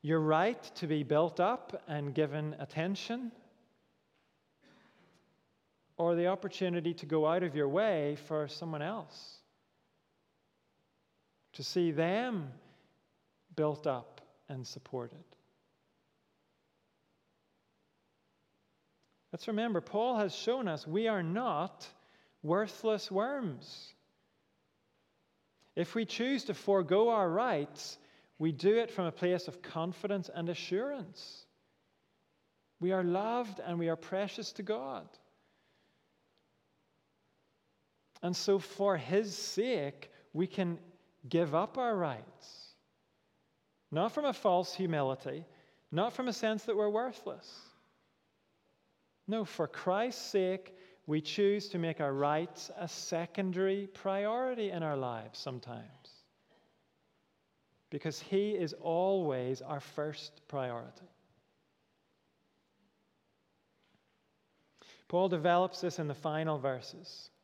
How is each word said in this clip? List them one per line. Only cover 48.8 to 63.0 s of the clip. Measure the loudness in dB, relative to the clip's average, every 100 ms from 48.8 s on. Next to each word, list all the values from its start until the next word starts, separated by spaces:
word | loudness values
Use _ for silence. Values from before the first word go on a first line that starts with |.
| _ _ _ _ -4
No, | -2
for | -2 -2 -2
Christ's | 0 0 2 0 -2
sake, | 0 2 4 0 -6 -20 -20 -16 -2
we | 0
choose | 0 4 4 4 0
to | -2
make | -2 0
our | 0
rights | 2 4 2 0 -8 -12 -8
a | -8
secondary | -8 -4 -4 -2 -2 -2 2 2 0 -4
priority | -6 -2 0 0 0 -2 -2 -2
in | -2
our | -2 0
lives | -2 -4 -8 -10
sometimes. | -8 -8 -10 -12 -12 -20 -20 -20 _ _ _ _ _ _ _ _ _ _ _ _ _ _ _ _ _
Because | -4 -4 -6
He | 0 2 2
is | 0 -2 -2
always | 0 2 4 2 2 0 -2 -4
our | -4 -8
first | -6 -4 -4 -6 -14 -16 -8
priority. | -4 -4 -6 -10 -18 -20 _ _ _ _ _ _ _ _ _ _ _ _ _ _ _ _ _ _ _